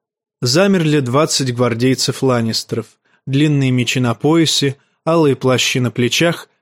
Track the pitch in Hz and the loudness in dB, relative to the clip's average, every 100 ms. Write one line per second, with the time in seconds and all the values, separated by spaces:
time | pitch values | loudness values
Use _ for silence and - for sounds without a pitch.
0 | _ _ _ _ 127 139 202 190 160 151 | _ _ _ _ -2 2 2 2 2 0
1 | 127 127 160 - 135 120 123 113 127 127 | 0 0 0 -2 -4 -2 -2 0 0 0
2 | - 127 135 123 113 110 - 113 107 _ | -2 -2 0 0 -2 -4 -6 -8 -10 _
3 | _ _ - 135 151 147 131 127 120 - | _ _ -4 0 2 2 2 0 0 0
4 | 123 113 143 165 160 - 139 127 _ _ | -2 0 0 2 2 0 -2 -4 _ _
5 | - 165 156 127 131 127 - 131 123 - | -2 2 2 2 0 0 0 -2 -2 -2
6 | 123 - 170 160 - _ | -2 0 -2 -2 -10 _